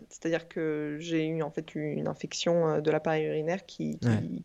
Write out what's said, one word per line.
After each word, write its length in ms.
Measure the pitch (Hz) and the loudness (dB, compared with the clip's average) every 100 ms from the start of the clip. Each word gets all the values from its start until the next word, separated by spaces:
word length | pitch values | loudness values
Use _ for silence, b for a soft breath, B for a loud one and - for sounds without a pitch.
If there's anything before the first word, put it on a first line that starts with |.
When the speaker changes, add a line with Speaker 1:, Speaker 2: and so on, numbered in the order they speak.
| - | -14
Speaker 1:
C'est-à-dire 380 | - 165 160 165 | -6 -2 0 -2
que 480 | - 160 151 151 147 | -2 -2 0 -4 -6
j'ai 260 | 170 165 156 | -2 0 0
eu, 160 | 160 | 0
en 80 | 151 | -2
fait, 240 | 165 160 | -4 -6
une 320 | 156 151 147 156 | -4 -2 -2 -2
infection, 600 | 151 - - 175 170 160 | -4 -6 -2 2 4 4
euh, 120 | 151 | 4
de 100 | 151 | 4
l'appareil 340 | 156 160 156 156 | 2 2 2 2
urinaire 400 | 151 156 190 - | 0 0 -2 -6
qui, 320 | - 156 - | -6 -4 0
qui, 100 | 120 | 2
Speaker 2:
Ouais. 120 | 110 - - | 2 0 -6